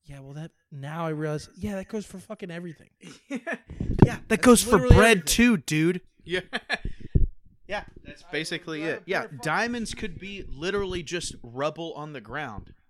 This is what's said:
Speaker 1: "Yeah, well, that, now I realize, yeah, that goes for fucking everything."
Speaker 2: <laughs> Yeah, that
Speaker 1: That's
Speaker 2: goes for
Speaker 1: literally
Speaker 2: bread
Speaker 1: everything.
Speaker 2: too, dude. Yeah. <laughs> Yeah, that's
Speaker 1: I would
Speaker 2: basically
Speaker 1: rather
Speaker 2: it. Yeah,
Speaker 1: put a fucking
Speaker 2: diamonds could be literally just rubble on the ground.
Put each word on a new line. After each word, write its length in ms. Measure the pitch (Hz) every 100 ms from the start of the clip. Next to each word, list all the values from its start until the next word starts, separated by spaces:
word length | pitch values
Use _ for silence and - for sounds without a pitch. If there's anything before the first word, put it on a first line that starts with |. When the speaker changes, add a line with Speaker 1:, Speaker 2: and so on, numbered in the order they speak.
Speaker 1:
"Yeah, 160 | - 139
well, 120 | 135
that, 200 | 143 160 _ _
now 320 | 143 139 160
I 60 | 165
realize, 400 | 156 156 151 -
yeah, 200 | - 202
that 140 | 196 190
goes 180 | 220 196
for 120 | 190
fucking 320 | - 214 185
everything." 380 | 170 175 151 - _ 175 - _
Speaker 2:
<laughs> 20 |
Yeah, 880 | 269 - - _ - - - - 226
that 120 | -
Speaker 1:
That's 140 | 220
Speaker 2:
goes 180 | 254 233
for 100 | 240
Speaker 1:
literally 220 | 202 254 196
Speaker 2:
bread 140 | 220 214
Speaker 1:
everything. 60 | -
Speaker 2:
too, 300 | - 240 208
dude. 420 | - 156 160 180 - _
Yeah. 160 | - 180 -
<laughs> 40 | - _ - - - - - - - - _ -
Yeah, 180 | 208 226 -
that's 180 | - 147
Speaker 1:
I 40 | -
would 60 |
Speaker 2:
basically 480 | 147 156 160 - 156
Speaker 1:
rather 100 | 160 127
Speaker 2:
it. 60 | -
Yeah, 140 | 180
Speaker 1:
put 40 | 123
a 20 | 135
fucking 40 |
Speaker 2:
diamonds 520 | 151 165 233 240 214
could 240 | - 214 160
be 260 | 196 202 -
literally 560 | 131 170 202 196 185
just 320 | 151 175 - -
rubble 520 | 120 120 147 151 165
on 180 | 143 151
the 80 | 143
ground. 540 | 107 135 143 101 87 - _